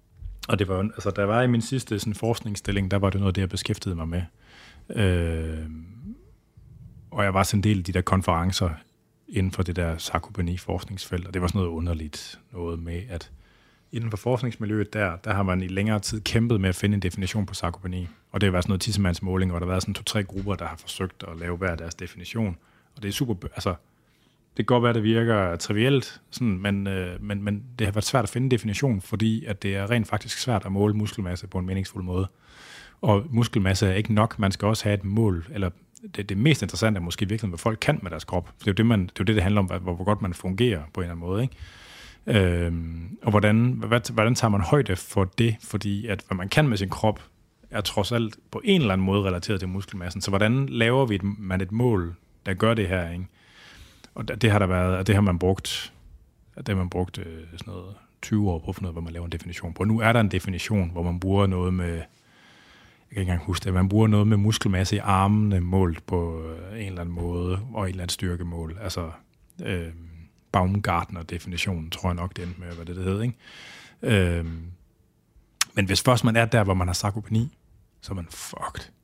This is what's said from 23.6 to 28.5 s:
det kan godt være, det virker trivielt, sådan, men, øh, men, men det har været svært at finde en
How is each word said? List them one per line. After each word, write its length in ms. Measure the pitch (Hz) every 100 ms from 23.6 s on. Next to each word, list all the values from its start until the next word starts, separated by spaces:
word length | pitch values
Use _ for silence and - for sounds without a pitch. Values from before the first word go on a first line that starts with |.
| 101 85 _ _ _ _ _ _ _ -
det 100 | 113
kan 80 | 123
godt 80 |
være, 100 | 120
det 100 | 117
virker 520 | 107 113 117 107 92 87
trivielt, 680 | - 104 123 139 - - _
sådan, 260 | - 120 92
men, 300 | 101 98 98
øh, 360 | 95 90 92
men, 200 | 104 101
men 200 | 104 104 123 -
det 80 | 104
har 40 |
været 140 | 107 -
svært 180 | 135
at 60 | 107
finde 160 | 120
en 60 | 131